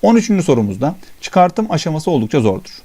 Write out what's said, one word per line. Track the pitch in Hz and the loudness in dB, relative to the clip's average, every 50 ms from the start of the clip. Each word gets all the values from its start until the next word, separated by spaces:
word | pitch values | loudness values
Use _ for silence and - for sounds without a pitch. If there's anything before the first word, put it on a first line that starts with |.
| - | 4
On | 208 226 | 4 4
üçüncü | 233 - - 208 190 165 | 4 2 2 0 0 2
sorumuzda | - 139 120 110 101 98 98 127 143 - - - - - - | 2 2 2 2 -2 -4 -4 -4 -4 -4 -6 -16 -20 -20 -18
çıkartım | - - - 190 180 180 180 - 220 220 | -16 -4 2 2 2 2 2 -4 -4 -2
aşaması | 196 156 - 170 156 156 156 - | -4 -4 -4 -4 -6 -4 -2 -2
oldukça | 175 139 113 104 - 147 | 0 0 -2 0 0 0
zordur. | 113 107 95 92 - - - - - | 0 0 0 -2 -6 -14 -20 -20 -20